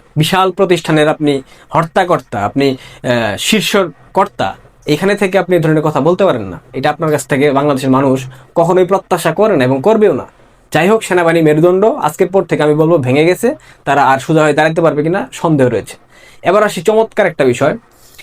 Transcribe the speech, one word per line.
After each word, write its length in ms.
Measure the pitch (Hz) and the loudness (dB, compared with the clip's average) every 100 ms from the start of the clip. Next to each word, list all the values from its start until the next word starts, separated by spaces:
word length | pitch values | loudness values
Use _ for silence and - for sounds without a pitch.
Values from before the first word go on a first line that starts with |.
| - 151 | -4 -4
বিশাল 360 | 156 190 185 | 0 0 0
প্রতিষ্ঠানের 560 | 185 185 175 - 156 151 | 0 0 0 0 0 0
আপনি 340 | 151 147 135 - - - 151 | 0 -2 -2 -6 -20 -6 -4
হর্তাকর্তা, 640 | 165 196 180 156 - 101 104 | -2 -2 0 -2 -4 -6 -4
আপনি, 320 | 139 139 131 - - | -2 -2 -2 -10 -10
এ, 340 | 127 120 110 95 | -4 -2 -2 -4
শীর্ষ 380 | - 214 160 208 180 - - | -2 0 0 -2 -2 -6 -6
কর্তা। 420 | - 196 - 98 - - _ - | -2 -2 -2 -6 -8 -18 _ -4
এখানে 280 | 151 196 202 | -2 0 0
থেকে 220 | 196 190 | 0 0
আপনি 180 | 180 175 | 0 0
এই 60 | |
ধরনের 220 | 156 156 | 2 0
কথা 180 | 156 147 | 0 0
বলতে 240 | 143 180 190 | 0 2 0
পারেন 160 | 127 | 0
না। 200 | 95 82 - | -6 -12 -14
এটা 160 | 135 151 | -6 -4
আপনার 220 | 151 160 | -2 -2
কাছ 160 | 147 - | -2 -2
থেকে 240 | 139 147 | 0 0
বাংলাদেশের 380 | 135 147 131 135 | 2 0 0 0
মানুষ 360 | 131 139 127 - - - - | 2 2 -2 -4 -16 -6 -2
কখনোই 300 | 170 180 180 | 0 2 2
প্রত্যাশা 460 | 190 - 160 165 | 0 -2 -4 -2
করে 260 | 160 220 165 | 0 0 2
না 60 | |
এবং 180 | 127 135 | 0 0
করবেও 320 | 190 220 208 | 2 2 2
না। 120 | 127 - _ _ _ _ | 0 -6 _ _ _ _
যাই 180 | 151 175 | -2 2
হোক, 140 | 220 | 0
সেনাবাহিনী 380 | - 180 165 170 | 0 0 2 2
মেরুদণ্ড 440 | 156 151 175 185 214 | 2 4 2 2 2
আজকের 420 | 294 156 - 180 | 0 -4 -2 -2
পর 160 | 190 | -2
থেকে 200 | 180 156 | -2 0
আমি 100 | 151 | 0
বলবো 240 | 151 160 170 | 2 2 2
ভেঙে 280 | 123 135 165 | 2 2 2
গেছে, 300 | 180 233 302 - - | 0 -2 -4 -10 -10
তারা 200 | - 139 | -2 0
আর 160 | 131 135 | 2 0
সোজা 240 | - 160 | 0 2
হয়ে 100 | 151 | 2
দাঁড়াতে 280 | 143 156 165 | 2 0 2
পারবে 220 | 160 143 | 0 0
কিনা 260 | 151 196 - | -2 -4 -6
সন্দেহ 360 | - 170 147 127 | -6 0 2 2
রয়েছে। 300 | 107 - - _ _ - - | 0 -6 -14 _ _ -20 -8
এবার 220 | 165 202 | 0 2
আসি 180 | 208 190 | 0 -2
চমৎকার 460 | 170 220 220 - 190 | 0 0 0 0 -2
একটা 180 | 165 135 | 0 0
বিষয়, 320 | 120 143 233 - _ - - | 0 -2 -2 -10 _ -20 -20